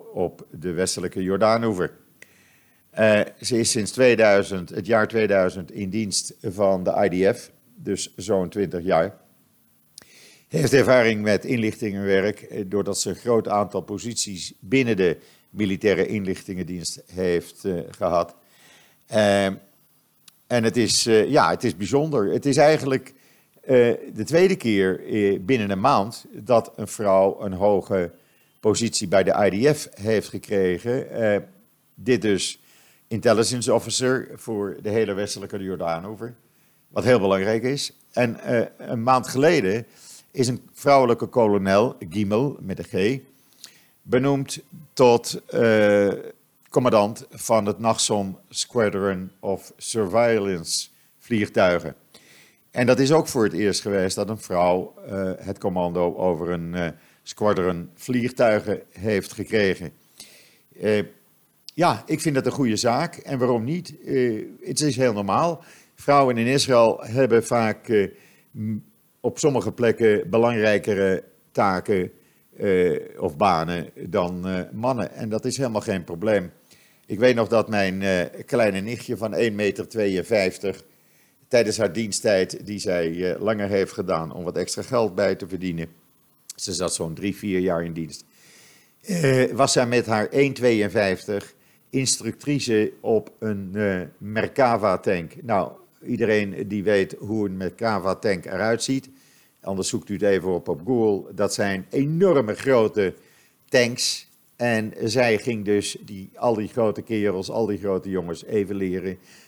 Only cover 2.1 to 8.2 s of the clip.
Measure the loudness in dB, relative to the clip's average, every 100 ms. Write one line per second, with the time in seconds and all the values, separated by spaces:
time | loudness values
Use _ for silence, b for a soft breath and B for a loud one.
2.1 | _ b b b b b b _ 0 4
3.1 | 4 0 -6 -4 0 0 -2 -2 2 4
4.1 | 6 6 4 2 -4 -8 -8 0 2 2
5.1 | 0 2 2 2 -2 -10 -8 -6 -4 -4
6.1 | -4 -6 -10 -10 0 0 2 0 0 0
7.1 | 2 2 0 -6 _ _ -12 -6 -6 -6
8.1 | -10